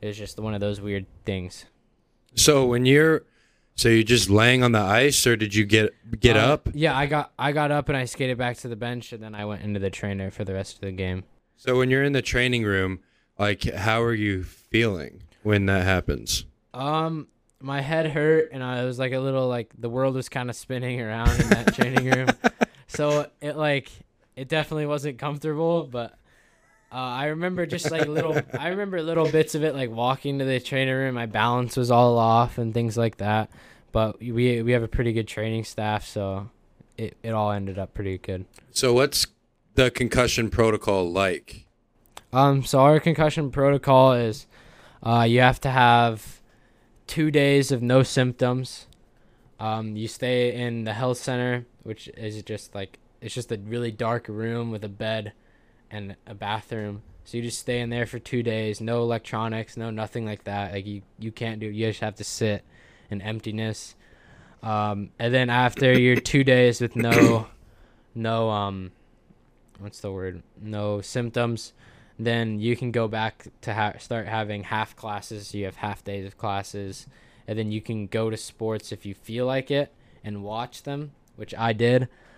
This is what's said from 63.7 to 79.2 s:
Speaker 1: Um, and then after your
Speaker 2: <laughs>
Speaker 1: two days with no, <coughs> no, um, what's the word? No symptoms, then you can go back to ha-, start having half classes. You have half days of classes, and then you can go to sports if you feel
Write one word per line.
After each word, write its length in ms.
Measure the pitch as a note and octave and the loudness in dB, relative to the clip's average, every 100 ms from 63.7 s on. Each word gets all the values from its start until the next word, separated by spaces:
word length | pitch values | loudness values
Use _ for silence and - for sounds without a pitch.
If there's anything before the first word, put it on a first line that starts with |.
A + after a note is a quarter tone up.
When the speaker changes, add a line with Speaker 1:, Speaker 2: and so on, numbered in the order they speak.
| G#2+ - - _ _ _ - - _ | -6 -12 -20 _ _ _ -20 -20 _
Speaker 1:
Um, 480 | A2 G#2+ G#2 G2+ G2+ - | -4 -2 -2 -4 -8 -4
and 140 | A#2 | 0
then 160 | B2+ B2 | 2 2
after 480 | A#2+ B2 - C3 B2+ | 4 2 4 4 6
your 180 | B2 B2 | 6 4
Speaker 2:
<laughs> 40 | |
Speaker 1:
two 240 | - C#3+ | 2 4
days 360 | C3+ B2+ B2 A2+ | 6 6 6 4
with 160 | A#2+ A#2+ | -2 -2
no, 500 | A#2 A#2 A#2+ A2+ A2 - _ - | 2 6 6 6 -2 -16 _ -20
<coughs> 340 | _ _ _ | _ _ _
no, 360 | A#2 A2+ A2+ A2+ | -6 -2 0 0
um, 420 | G#2 G2+ G2 F#2 - _ _ _ _ _ _ _ - | 0 -2 -6 -12 -16 _ _ _ _ _ _ _ -18
what's 220 | G2+ - | -18 -12
the 120 | G#2 | -10
word? 300 | F#2+ F#2 F2 - - | -8 -8 -10 -16 -18
No 400 | G#2+ G#2 G#2 G#2 | -10 -6 -4 -4
symptoms, 720 | - C3 A#2+ A#2+ A#2 A2+ - _ - - _ - | -6 -6 -4 -2 -2 -4 -8 _ -20 -20 _ -6
then 420 | A2+ A#2 A2+ G#2+ | -2 0 -2 -2
you 160 | A2+ A#2 | -2 -2
can 140 | B2+ | -2
go 180 | A#2 A2+ | -2 -2
back 380 | A2 A2 - - - | -2 -4 -6 -20 -16
to 100 | - | -8
ha-, 240 | G#2+ G#2 - | -2 -2 -4
start 280 | - A#2 G#2+ | -8 -8 -4
having 380 | A2 G#2+ G#2 | -4 -4 -6
half 300 | G2 A2 A2 - | -4 -4 -4 -8
classes. 580 | A2 G2+ - G#2+ G2+ | -10 -10 -10 -14 -10
You 100 | G#2 | -8
have 120 | F#2+ - | -8 -8
half 280 | G#2+ G2+ | -10 -10
days 220 | - G2+ F#2+ | -10 -10 -10
of 100 | - | -10
classes, 680 | G#2+ G2 G2+ G2+ G2 F#2+ - - _ _ - | -6 -6 -6 -10 -12 -14 -18 -20 _ _ -10
and 100 | A2 | -6
then 140 | G#2+ | -4
you 80 | G#2+ | -6
can 260 | - A2 G2+ | -6 -8 -6
go 240 | A2 A2+ | -4 -4
to 60 | A2 | -6
sports 560 | - - A2 A2 - | -10 -8 -6 -6 -8
if 120 | G#2 G2+ | -14 -12
you 80 | |
feel 320 | F#2+ | -14